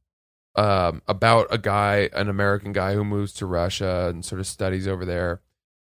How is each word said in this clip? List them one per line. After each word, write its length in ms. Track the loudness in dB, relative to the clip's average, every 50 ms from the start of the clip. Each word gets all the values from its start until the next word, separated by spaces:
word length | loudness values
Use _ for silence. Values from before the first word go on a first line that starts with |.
| _ _ _ _ _ _ _ _ _ _ _
um, 460 | 0 2 4 4 4 2 2 0 -2 -4
about 400 | -4 0 2 4 6 6 6 4 2
a 80 | -2
guy, 520 | -2 0 0 2 2 2 2 2 2 2 0 0
an 160 | -2 -2 -2
American 420 | 0 0 2 2 2 0 -2 -4 -2
guy 200 | -2 0 0 0
who 100 | 0 0
moves 300 | 0 -2 -2 -2 -4 -6
to 120 | -8 -6
Russia 600 | -2 0 0 0 0 -2 -2 -2 -2 0 0 0
and 160 | -2 -4 -6 -8
sort 160 | -8 -6 -6
of 80 | -6
studies 400 | -8 -6 -4 -4 -2 -2 -2 -2
over 160 | -4 -4 -4 -4
there. 360 | -4 -4 -2 -2 -2 -4 -6 -10 _ _ _ _ _ _ _ _ _ _ _